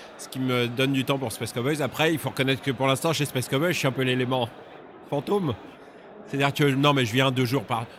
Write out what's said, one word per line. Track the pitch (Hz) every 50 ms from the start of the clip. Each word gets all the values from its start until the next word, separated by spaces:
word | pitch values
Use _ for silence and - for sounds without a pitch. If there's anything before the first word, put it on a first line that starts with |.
| - - -
ce | - - -
qui | - 131
me | 131 127 123 123 120 120
donne | 120 120 131 135 139
du | 135 123
temps | 131 139 135
pour | 131 113
Space | - - 117 110
Cowboys. | - 127 117 139 160 147
Après, | 147 120 - - 151 165 165
il | 139
faut | - 131
reconnaître | - - 131 135 135 120
que | - 139
pour | 127 107 135
l'instant, | 135 135 131 - 165
chez | 151 - 143
Space | - - 131 117
Cowboys, | - 139 135 160 180 160
je | -
suis | - 135
un |
peu | 117 131
l'élément | 131 127 127 127 127 120 131 127 120 113 - - - - - - - - - - - -
fantôme. | 147 143 - - 202 208 185 143 107 - - - - - - - - - - - - - -
C'est-à-dire | - - 139 139 139
que, | 139 - 147
non, | 143 135 135 143 147
mais | 143 135 127
je | 107
viens | 110 131 135 135
deux | 127 127 127
jours | 113 127 135 98
par, | - 123 113 117 - -